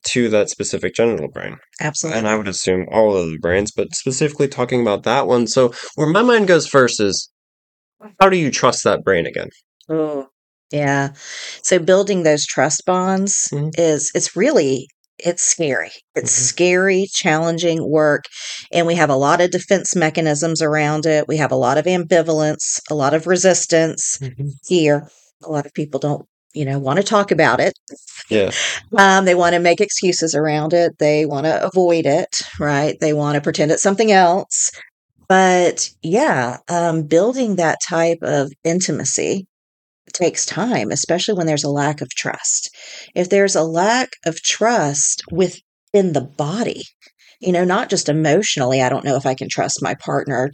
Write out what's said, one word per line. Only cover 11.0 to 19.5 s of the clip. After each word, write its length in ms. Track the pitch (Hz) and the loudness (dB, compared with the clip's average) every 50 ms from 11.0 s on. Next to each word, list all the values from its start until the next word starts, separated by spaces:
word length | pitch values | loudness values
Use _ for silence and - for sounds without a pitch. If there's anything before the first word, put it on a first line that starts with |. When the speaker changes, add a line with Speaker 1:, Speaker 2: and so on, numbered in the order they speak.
| 139 143 143 - - - - - - - - - | -2 -4 -6 -12 -18 -16 -16 -14 -14 -14 -14 -8
Speaker 2:
So 160 | - - 185 | -2 0 2
building 460 | 175 160 185 185 196 196 196 202 180 160 | 2 4 4 4 4 4 2 0 2 4
those 220 | 156 151 147 - | 2 2 2 0
trust 340 | - - 147 131 156 - - - | -4 0 0 0 0 0 -4 -2
bonds 600 | 185 180 185 185 190 190 190 196 202 - - - - 147 | -2 0 0 0 0 0 0 -2 -2 -2 -4 -4 -4 -4
Speaker 1:
Mm-hmm. 160 | 143 147 156 - | -4 -4 -4 -2
Speaker 2:
is, 340 | 170 170 160 151 139 - - - | 0 2 2 2 0 -2 -4 -4
it's 200 | 175 - - - | -4 -4 -4 -2
really, 520 | 180 220 294 302 202 147 135 131 123 - - _ _ _ _ _ - | 0 0 2 2 2 2 2 -2 -4 -6 -12 _ _ _ _ _ -6
it's 240 | - 170 - - - | -4 -4 -4 -2 -2
scary. 480 | - - - 165 143 127 87 80 - - - _ _ - | -2 -2 -2 -2 -2 -2 -4 -4 -8 -12 -20 _ _ -8
It's 180 | 147 123 - - | -6 -4 -2 -2
Speaker 1:
Mm-hmm. 80 | - - | 0 -2
Speaker 2:
scary, 600 | - - - 175 180 180 180 190 196 190 185 196 - - | -2 0 0 2 2 2 2 2 2 2 0 0 -2 -4
challenging 760 | - - 170 156 160 165 170 170 165 175 170 165 165 135 117 | -2 0 0 0 2 0 -2 -2 0 0 -2 -2 -2 -2 0
work. 340 | 156 156 151 147 147 - - - - - - - - - - - | 2 2 2 2 2 0 -4 -8 -18 -14 -14 -12 -12 -14 -12 -4
And 160 | - 170 170 | 0 0 2
we 80 | 170 170 | 2 2
have 160 | 175 156 147 | 2 2 2
a 40 | 135 | 2
lot 240 | 135 139 143 170 165 | 2 4 2 4 4
of 120 | 180 180 | 2 0